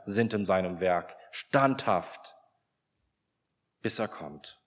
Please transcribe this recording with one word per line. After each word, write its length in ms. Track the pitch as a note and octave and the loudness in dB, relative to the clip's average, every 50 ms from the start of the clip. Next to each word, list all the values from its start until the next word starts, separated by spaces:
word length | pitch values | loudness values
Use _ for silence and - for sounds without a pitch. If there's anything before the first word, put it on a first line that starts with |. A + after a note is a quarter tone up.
| - | -8
sind 280 | G#2 G2 A2 A#2 G#2+ A2 | -2 0 2 2 2 0
in 100 | G#2 G2+ | 0 2
seinem 360 | F#2+ F#2+ F#2+ F#2 F2+ F2+ E2+ | 2 2 2 2 0 -2 0
Werk, 360 | F#2 F#2 F2 E2+ - - - - - - | 2 2 2 2 0 -4 -12 -20 -20 -14
standhaft, 1080 | - - - - - C#3 C#3 C3+ C3 - - A2+ G2 F2 - - - - - - - - _ _ _ _ _ _ _ _ _ _ _ _ _ _ _ _ _ _ _ _ _ _ _ _ _ _ _ _ - | -12 -12 -4 0 4 4 4 4 2 2 0 0 0 0 0 -4 -10 -16 -18 -20 -20 -20 _ _ _ _ _ _ _ _ _ _ _ _ _ _ _ _ _ _ _ _ _ _ _ _ _ _ _ _ -6
bis 160 | A2+ - - | -4 -4 -4
er 80 | A2 G#2 | -4 -6
kommt. 520 | - - D#2+ C#2+ C#2+ - - - - _ _ | -6 -10 -14 -14 -14 -16 -18 -20 -20 _ _